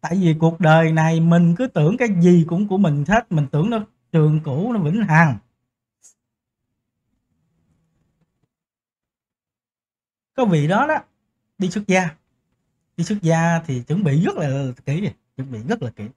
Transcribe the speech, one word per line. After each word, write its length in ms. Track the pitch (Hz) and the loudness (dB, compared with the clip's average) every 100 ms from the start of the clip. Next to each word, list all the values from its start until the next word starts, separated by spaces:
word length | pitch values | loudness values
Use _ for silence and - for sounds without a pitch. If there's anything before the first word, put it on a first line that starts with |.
Tại 160 | 151 180 | -4 0
vì 200 | 175 156 | 0 2
cuộc 200 | 165 165 | 0 0
đời 320 | 160 160 160 | 2 4 4
này 280 | 160 160 165 | 2 0 2
mình 340 | 165 170 170 170 | 4 4 4 2
cứ 80 | 254 | -2
tưởng 300 | 170 151 240 | 0 0 0
cái 120 | 240 185 | -2 2
gì 240 | 175 175 165 | 6 6 4
cũng 200 | 170 208 | -2 -2
của 100 | 190 | 0
mình 260 | 185 143 143 | 0 0 0
hết, 240 | 214 240 | 0 0
mình 140 | 160 139 | -4 -2
tưởng 180 | 147 185 | -2 -2
nó 80 | 226 208 _ _ | -4 -8 _ _
trường 280 | 165 151 151 | 0 2 0
cũ, 280 | 156 135 220 | -2 -4 -4
nó 80 | 226 | -2
vĩnh 220 | 151 196 | -2 -2
hằng. 360 | 202 156 165 117 _ _ _ _ _ _ _ _ _ _ _ _ _ _ _ _ _ _ _ _ _ _ _ _ _ _ _ _ _ _ _ _ _ _ _ _ _ _ _ _ _ _ _ _ _ _ _ _ _ | 2 4 4 0 _ _ _ _ _ _ _ _ _ _ _ _ _ _ _ _ _ _ _ _ _ _ _ _ _ _ _ _ _ _ _ _ _ _ _ _ _ _ _ _ _ _ _ _ _ _ _ _ _
Có 100 | - | -2
vị 240 | 240 165 147 | 0 2 2
đó 180 | 202 285 | 0 0
đó, 120 | 311 - _ _ _ _ _ | -2 -6 _ _ _ _ _
đi 120 | 202 | -6
xuất 160 | 220 208 | -6 -2
gia. 220 | 185 180 - _ _ _ _ _ _ _ - | 0 0 -8 _ _ _ _ _ _ _ -8
Đi 80 | |
xuất 180 | 170 208 | -6 -2
gia 380 | 160 165 165 165 165 | 0 0 0 -2 -4
thì 160 | 127 | -8
chuẩn 220 | 120 165 | -4 -2
bị 200 | 185 139 | 0 2
rất 120 | 226 403 | 0 -2
là 360 | 151 135 135 123 - | -4 -4 -6 -10 -6
kỹ, 240 | 151 196 - _ - | -6 -6 -10 _ -14
chuẩn 160 | 135 | -12
bị 60 | 120 120 | -10 -6
rất 140 | 233 | -6
là 80 | 123 | -6
kỹ. 140 | - 104 | -10 -16